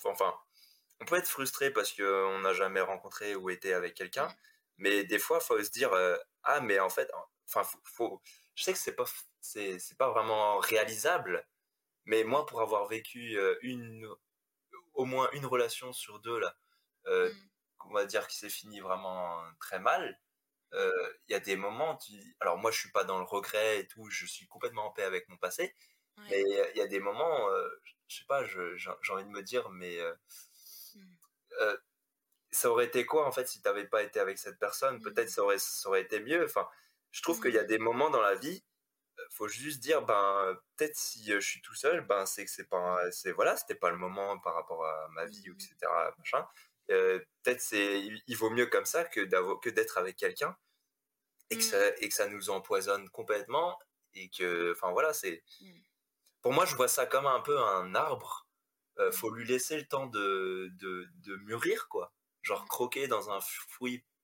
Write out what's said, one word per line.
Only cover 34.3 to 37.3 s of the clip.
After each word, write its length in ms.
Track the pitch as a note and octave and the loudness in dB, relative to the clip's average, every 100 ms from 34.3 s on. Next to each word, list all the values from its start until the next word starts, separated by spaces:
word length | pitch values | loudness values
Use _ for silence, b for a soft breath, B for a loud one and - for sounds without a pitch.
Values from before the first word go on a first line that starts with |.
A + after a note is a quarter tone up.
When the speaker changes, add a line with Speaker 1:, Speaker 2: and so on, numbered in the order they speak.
| G2 | -2
Speaker 1:
cette 200 | G#2 F#2+ | -8 -4
personne ? 380 | G2+ - C3+ B2 | -4 0 -2 -2
Speaker 2:
Mmh. 40 | |
Speaker 1:
Peut-être 280 | A2 G#2+ A2 | -4 -2 0
ça 120 | - | 2
aurait, 160 | G2+ G2 | 2 2
ça 300 | - - G2 | 0 -4 2
aurait 140 | F#2+ | 2
été 180 | F#2+ G#2+ | 2 -4
mieux. 240 | A2 E3 | 0 0
Enfin, 240 | E3 - F#2 B B B _ | 2 0 -4 B B B _
je 120 | - | -8
trouve 180 | - | -2